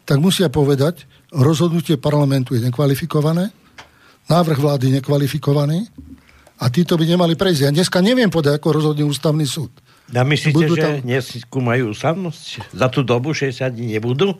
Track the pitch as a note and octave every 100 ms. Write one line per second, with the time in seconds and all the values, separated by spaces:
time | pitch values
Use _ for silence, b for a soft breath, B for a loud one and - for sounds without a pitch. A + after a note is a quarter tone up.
0 | - C#3 F3 - E3 B2+ C#3 C#3 C#3+ F3+
1 | - b b B2 D#3 D#3+ F3 E3+ D#3+ D3+
2 | D3 D3 C#3+ C3+ B2 B2+ B2 A#2+ C#3+ C3+
3 | D#3+ D3+ D3 E3 G3 - B B B B
4 | B B _ D#3+ E3 C#3+ D3 C#3+ C3 C3+
5 | C3 C#3+ C#3+ D#3+ - C#3+ C#3+ D#3+ A3+ -
6 | - B B B B B B2 B2 F3 F3
7 | D#3+ F3 E3+ E3 F#3+ D#3+ C#3 C#3+ F#3 F#3
8 | F#3 B3+ A3 E3 D3 D3 E3+ D3+ D3+ D3
9 | D3 C3+ D#3+ D3+ D3 - A#2+ - b b
10 | b A#2+ C3 D3 D#3 D3 D#3+ E3 D#3 D3
11 | B2+ C3 B2 B2 - C3+ B2 A#2+ A#2 G#2
12 | C#3 E3+ F3+ D3+ - - - F#2 B2+ D3
13 | C3 A#2+ C#3 D#3+ C3+ A#2+ C3 A#2 A#2+ G#2+
14 | A#2 C3+ G3 F#3